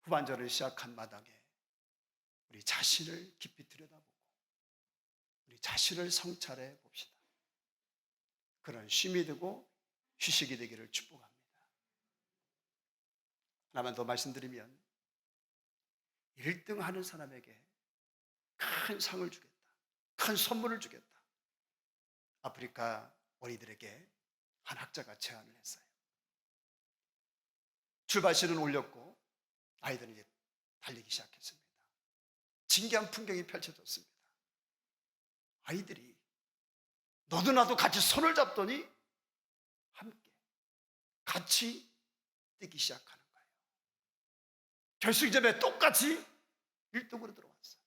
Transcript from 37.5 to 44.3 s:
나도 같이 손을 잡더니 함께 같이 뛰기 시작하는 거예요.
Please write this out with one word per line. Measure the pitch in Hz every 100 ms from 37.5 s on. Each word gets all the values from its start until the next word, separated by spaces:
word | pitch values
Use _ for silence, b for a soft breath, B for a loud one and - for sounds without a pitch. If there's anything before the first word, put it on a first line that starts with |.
나도 | 262 233 247
같이 | - -
손을 | - - 320
잡더니 | 294 269 214 196 277 - _ _ _ _ _ _ _ _ _ _
함께 | - 220 - _ _ _ _ _ _ _ _ _ _
같이 | - 180 175 - 233 240 - _ _ _ _ _ _ _
뛰기 | 180 160
시작하는 | - 123 - - _
거예요. | _ _ _ _ _ _ _ _ _ _